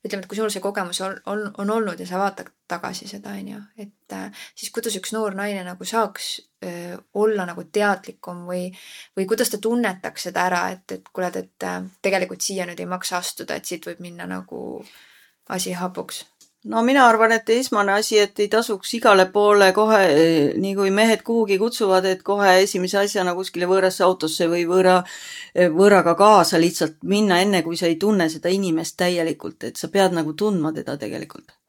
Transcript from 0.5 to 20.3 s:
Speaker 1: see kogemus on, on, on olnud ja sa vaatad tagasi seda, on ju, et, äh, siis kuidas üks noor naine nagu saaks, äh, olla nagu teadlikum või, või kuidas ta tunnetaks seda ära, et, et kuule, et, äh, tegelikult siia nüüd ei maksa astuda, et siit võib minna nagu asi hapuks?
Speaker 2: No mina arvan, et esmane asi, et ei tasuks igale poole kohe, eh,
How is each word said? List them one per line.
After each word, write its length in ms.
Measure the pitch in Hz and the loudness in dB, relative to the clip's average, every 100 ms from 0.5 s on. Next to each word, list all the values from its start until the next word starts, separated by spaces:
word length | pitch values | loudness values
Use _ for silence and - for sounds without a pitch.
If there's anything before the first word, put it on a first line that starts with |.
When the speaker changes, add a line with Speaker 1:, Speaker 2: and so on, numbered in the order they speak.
Speaker 1:
see 100 | 202 | -4
kogemus 380 | 202 202 180 175 | -6 -6 -6 -6
on, 160 | 190 190 - | -8 -10 -8
on, 160 | 208 208 202 | -8 -8 -8
on 140 | 202 | -4
olnud 280 | 220 214 180 | -2 -4 -6
ja 80 | 180 | -8
sa 120 | 185 | -2
vaatad 340 | 196 190 185 _ _ | -4 -4 -18 _ _
tagasi 420 | 170 185 185 196 | -10 -8 -12 -14
seda, 240 | 202 202 | -16 -14
on 160 | 202 196 | -14 -14
ju, 100 | 208 208 | -16 -20
et, 380 | _ 208 _ _ | _ -20 _ _
äh, 160 | 196 196 202 - | -14 -14 -16 -20
siis 160 | - - | -16 -12
kuidas 240 | - 226 202 | -8 -8 -8
üks 160 | - | -8
noor 220 | 220 214 | -6 -6
naine 300 | 190 202 202 | -6 -8 -8
nagu 200 | 180 180 | -10 -14
saaks, 440 | 185 226 214 - - - _ _ | -6 -2 -2 -4 -12 -12 _ _
äh, 340 | 185 175 175 175 _ | -14 -12 -12 -14 _
olla 340 | 202 214 208 180 | -2 0 0 -6
nagu 180 | 175 | -10
teadlikum 800 | 160 208 208 190 190 - - 175 175 | -6 -2 0 -2 -6 -20 -16 -16 -10
või, 220 | 180 180 185 - - - - | -8 -8 -12 -20 -20 -14 -6
või 100 | 190 | -4
kuidas 240 | 220 254 | -2 -2
ta 80 | 208 | -4
tunnetaks 680 | 220 240 226 185 - - 175 | -2 -2 -2 -4 -10 -10 -8
seda 180 | 180 180 | -2 0
ära, 160 | 180 185 | 0 -2
et, 140 | 185 _ | -8 _
et 160 | 185 _ | -14 _
kuule, 240 | - 180 | -6 -6
et, 220 | 185 185 _ | -6 -12 _
äh, 180 | 185 180 190 _ | -8 -8 -10 _
tegelikult 380 | 196 190 185 185 | -4 -2 -4 -6
siia 260 | - 190 175 | -8 -6 -8
nüüd 120 | 175 | -10
ei 80 | 180 | -10
maksa 320 | 185 - 180 | -8 -6 -6
astuda, 360 | 180 - - - | -8 -12 -10 -8
et 80 | |
siit 220 | - 170 165 | -8 -12 -12
võib 120 | 170 | -16
minna 260 | 175 175 175 | -16 -16 -12
nagu 580 | 185 185 - - - - - _ _ _ _ _ | -12 -12 -14 -14 -14 -18 -20 _ _ _ _ _
asi 240 | 190 185 | -8 -6
hapuks? 480 | 180 180 180 180 - - _ _ _ | -8 -8 -10 -12 -14 -18 _ _ _
Speaker 2:
No 140 | 214 220 | -6 -2
mina 260 | 233 277 247 | 2 6 6
arvan, 240 | 220 226 | 6 4
et 140 | 226 226 | 2 2
esmane 400 | 226 262 214 202 | 0 0 0 2
asi, 300 | 196 214 214 | 0 2 2
et 160 | 202 - | 2 0
ei 80 | 208 | 0
tasuks 460 | 220 233 202 - | 0 0 -6 -6
igale 300 | 233 226 196 185 | 0 4 6 6
poole 460 | 202 208 208 190 | 4 4 6 6
kohe, 240 | 190 214 220 | 6 4 4
eh, 480 | 190 147 165 | 6 6 4